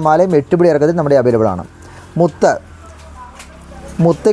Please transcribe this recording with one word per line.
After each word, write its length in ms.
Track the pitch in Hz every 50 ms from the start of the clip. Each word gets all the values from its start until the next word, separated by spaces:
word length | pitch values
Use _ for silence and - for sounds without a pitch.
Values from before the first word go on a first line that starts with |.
| 156
മാലയും 240 | 156 151 170 185 185 170 147
എട്ട് 140 | 135 - 175 170
പിടി 100 | 180 170
ഇറക്കത്തിൽ 240 | 151 139 147 165 170 175
നമ്മുടെ 180 | 147 143 143 131
അവൈലബിൾ 280 | 120 123 117 110 110 101
ആണ്. 140 | 92 87 - - - - - - - - - - - 165
മുത്ത്, 320 | 175 - - - 208 160 127 - - - - - - - - - - - - - - - - - - - - - - - - - - - - - 165
മുത്ത് 240 | 170 160 - - 214